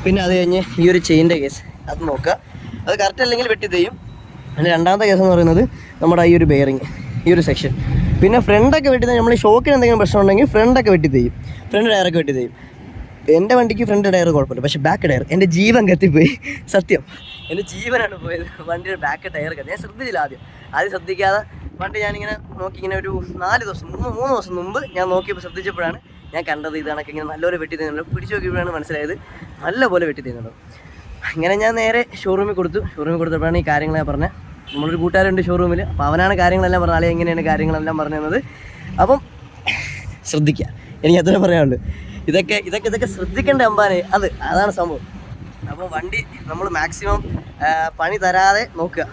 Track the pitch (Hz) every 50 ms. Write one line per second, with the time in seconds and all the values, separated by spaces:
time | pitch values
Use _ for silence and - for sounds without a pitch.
0 | - 185 185 196 185 180 185 185 180 175 180 185 180 - - - 165 175 180 180
1 | 175 - 165 156 165 170 175 156 139 139 - - - - - - - - 147 -
2 | 170 156 139 127 - 160 185 - - - - - - - - - - - 196 214
3 | 202 196 196 - 254 240 240 233 247 233 220 - 208 196 180 180 175 214 - -
4 | - - - - - - - - - - - 147 156 170 170 165 170 180 190 202
5 | 220 208 196 185 190 185 180 170 170 165 165 180 254 - - - - - - -
6 | 160 165 175 175 170 165 170 165 165 151 147 139 139 135 135 131 - - - -
7 | - - - - - 165 180 175 165 170 135 - - 135 127 - - - - -
8 | - - - - - 196 226 240 - - 202 208 226 277 294 311 269 277 262 247
9 | 233 240 247 233 226 233 240 - - 214 214 240 240 294 285 262 247 233 233 220
10 | 208 - 202 208 196 196 196 208 285 254 - 214 220 240 254 262 226 214 190 170
11 | 151 151 131 131 120 120 - - - - - - - - - 202 226 233 214 196
12 | 185 180 165 170 151 139 135 131 123 - - - - - - - - - - -
13 | - - - - - - 156 165 190 220 247 247 240 226 214 208 - 202 208 202
14 | 196 202 185 180 170 170 151 147 135 - 127 123 127 143 - 156 139 156 185 196
15 | - 160 135 120 - - 156 180 196 180 160 175 202 220 233 247 214 185 180 147
16 | 151 170 139 156 165 - 135 - - - - - - - - 196 175 - - 139
17 | 135 - - - - - - - - - 160 190 202 - - 190 214 240 247 233
18 | 226 202 196 175 160 165 175 165 170 - - - 160 165 170 175 175 185 190 165
19 | 147 139 147 - - 185 160 151 147 160 160 147 135 143 185 220 - 208 208 220
20 | 269 247 196 170 147 139 135 - - - - - - - - 143 180 202 190 185
21 | 170 175 190 180 202 190 196 208 208 - - - - - - - 180 196 196 214
22 | 208 208 202 208 208 214 214 208 - - - 190 185 190 - - 190 190 190 190
23 | 185 196 190 185 175 180 180 170 180 190 220 247 233 202 180 - - 170 180 180
24 | 185 208 220 220 254 277 262 220 180 180 180 180 175 190 208 247 180 180 180 185
25 | 185 185 180 185 185 190 202 180 - 175 165 185 175 196 180 175 170 165 165 -
26 | _ - - - - - - 165 165 - 151 151 151 160 151 160 151 151 151 151
27 | 147 147 147 156 156 151 151 156 170 175 180 165 160 151 165 151 160 151 147 151
28 | 165 - - - - - 208 202 180 185 175 180 175 180 165 156 151 - 160 147
29 | 147 151 185 - - - - - - - - - - 165 196 240 262 226 180 180
30 | 175 156 143 147 147 131 120 120 117 113 - - - - - - - - - -
31 | - - - - - - - 160 160 180 196 208 214 226 226 226 220 220 226 240
32 | 233 233 - - - 196 190 190 202 208 202 185 180 165 147 - - - - 160
33 | 147 160 165 165 165 165 160 156 156 165 170 175 151 156 147 147 151 156 156 160
34 | 151 147 139 139 160 - - - - - - - - - - 143 151 160 165 165
35 | 165 175 165 190 190 196 185 185 170 180 180 175 180 175 175 175 - - - -
36 | 143 143 156 170 185 196 202 185 180 180 185 190 185 180 185 180 175 170 165 160
37 | 170 170 170 170 170 170 165 165 156 160 156 151 156 160 160 156 156 160 160 156
38 | 151 147 156 151 151 151 180 262 285 - - - - - - - - - - -
39 | 185 202 269 285 - - - - - - - - - - - - - - - -
40 | - - - - - - - 156 151 143 151 - - - - - - - - -
41 | - 156 175 180 156 180 190 202 190 185 175 165 147 135 123 120 - - - -
42 | - - - - - - 156 190 185 185 208 208 202 185 185 214 208 226 208 208
43 | 247 - - 185 185 180 180 254 - 285 277 262 247 220 208 208 208 196 190 175
44 | 180 - - 208 196 180 - - - 147 165 180 202 208 196 196 175 170 156 131
45 | - - - - - - - - - - - - - - - - 185 180 160 156
46 | 160 185 - 233 233 - - - - 147 160 170 190 196 170 156 156 165 - -
47 | 202 202 208 208 135 151 - - - - - - 143 156 160 160 160 165 - -
48 | 160 175 208 208 185 185 180 185 190 196 196 208 233 - - 165 165 180 - -
49 | 147 -